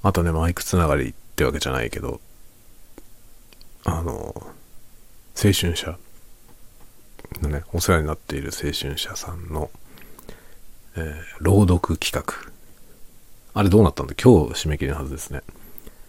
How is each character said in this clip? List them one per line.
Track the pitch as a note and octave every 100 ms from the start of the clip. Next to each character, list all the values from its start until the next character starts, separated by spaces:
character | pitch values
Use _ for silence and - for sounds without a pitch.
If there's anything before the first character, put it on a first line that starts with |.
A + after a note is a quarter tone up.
あ | G#2
と | F#2+
ね、 | E2+
マ | D#2+ E2
イ |
ク | E2+
つ | - F#2
な | E2
が | C#2+
り | B1+
っ | - - -
て |
わ | C2
け | D2
じ | C2+
ゃ |
な | B1+
い | A#1+
け | -
ど、 | B1 A#1+ - - - - - - - - - - - - - - - -
あ | - E2
の、 | E2+ - - - - - - - - - - - - -
青 | G#2
春 | F#2 F2+ E2
社 | - F2 - - - - - - - - - - - - - -
の | D2+
ね、 | D2 -
お | E2+
世 | -
話 | F2
に | D2+
な |
っ | D2+
て | - C#2+
い |
る | -
青 | - -
春 | C#3+ C3+ C#3
社 | - -
さ | -
ん | E2+ E2+
の、 | D#2 D2+ - - - - - - - - - - - - -
え |
ー、 | D#2+ D2+ D#2+ -
朗 | D#2+ G2
読 | G2 F2 - E2
企 | -
画。 | - - - - - - - - - - - - - -
あ | G#2
れ | G2+
ど | G2+
う |
な | A2+
っ |
た | -
ん | -
だ？ | -
今 | - G#2 B1+
日 |
締 | - D#2+
め | D2+
切 | C#2
り |
の | C#2+
は | C2
ず |
で | C2+
す | -
ね。 | C#2 - - - - - -